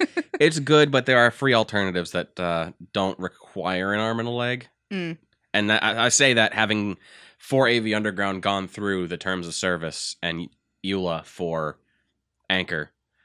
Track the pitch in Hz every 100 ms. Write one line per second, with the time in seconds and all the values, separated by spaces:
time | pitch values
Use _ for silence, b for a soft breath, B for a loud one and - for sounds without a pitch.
0 | 349 - - - 160 160 135 151 147 139
1 | 127 127 120 - 135 117 107 104 95 90
2 | 82 90 - - 87 82 82 - 87 104
3 | 95 - 90 - - 98 87 92 95 104
4 | 113 117 117 120 120 123 123 _ _ 196
5 | 170 160 _ _ _ 104 104 110 107 110
6 | 120 - 139 117 107 107 107 107 104 90
7 | B B B B - 135 123 120 110 107
8 | 107 92 101 95 101 98 95 - 101 95
9 | 87 87 95 92 85 - 95 87 80 -
10 | - - 87 82 85 _ _ _ 95 95
11 | 90 80 - - 87 82 78 - _ _
12 | _ _ _ _ - 92 87 80 73 _
13 | _ _